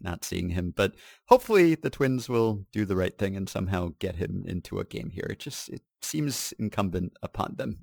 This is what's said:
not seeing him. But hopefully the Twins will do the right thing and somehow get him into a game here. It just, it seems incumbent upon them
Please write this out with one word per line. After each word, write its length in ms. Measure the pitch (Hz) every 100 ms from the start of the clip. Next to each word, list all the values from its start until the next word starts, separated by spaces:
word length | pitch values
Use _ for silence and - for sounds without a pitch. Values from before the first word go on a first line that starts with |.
not 220 | 90 87
seeing 260 | - 90 90
him. 240 | 87 90 -
But 200 | 98 - - - _
hopefully 500 | 254 - 208 170 156
the 140 | 139
Twins 400 | - 135 127 117
will 360 | 120 113 104 98
do 140 | 113 101
the 100 | 92
right 220 | 92 -
thing 180 | 98 98
and 140 | 95
somehow 420 | - 92 92 87 78
get 160 | 95 82
him 280 | - 95 87
into 320 | 90 - 95
a 60 | 95
game 260 | - -
here. 160 | 87 -
It 100 | -
just, 300 | - - -
it 120 | - _ _
seems 520 | - 156 147 123 - -
incumbent 540 | 107 - 98 90 87 -
upon 320 | - - - -
them 220 | 131 -